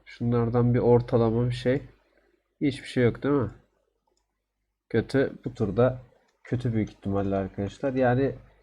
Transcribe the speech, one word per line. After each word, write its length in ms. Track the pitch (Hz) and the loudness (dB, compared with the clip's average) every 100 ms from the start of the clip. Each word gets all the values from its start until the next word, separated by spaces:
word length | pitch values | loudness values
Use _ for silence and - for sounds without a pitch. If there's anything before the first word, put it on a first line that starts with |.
Şunlardan 680 | - - 120 120 113 120 120 | -20 -6 -2 0 0 2 4
bir 40 | 120 | 4
ortalama 680 | 104 120 123 123 113 113 123 | 4 4 4 2 2 2 -2
bir 80 | |
şey. 280 | 123 123 135 - _ _ _ _ _ _ - | -2 -2 -2 -4 _ _ _ _ _ _ -4
Hiçbir 280 | 147 123 - | -4 -4 -6
şey 160 | 131 | 0
yok 180 | 117 - | 2 2
değil 120 | 131 | -2
mi? 160 | 143 110 - _ _ _ _ _ _ _ _ _ _ _ _ _ | 0 -2 -8 _ _ _ _ _ _ _ _ _ _ _ _ _
Kötü. 440 | 226 - 135 131 - | -2 0 0 0 -4
Bu 100 | - | -12
turda 440 | - 104 95 127 - - _ _ _ | -4 -4 2 0 0 -14 _ _ _
kötü 280 | - 123 123 | -8 -4 -2
büyük 180 | 110 98 | -2 -4
ihtimalle 460 | - 98 98 98 98 | -6 -6 -4 -2 -2
arkadaşlar. 560 | 95 - 101 - 139 | -4 -6 -8 -6 -6
Yani 420 | 131 127 123 135 - - _ | 0 2 2 0 -4 -16 _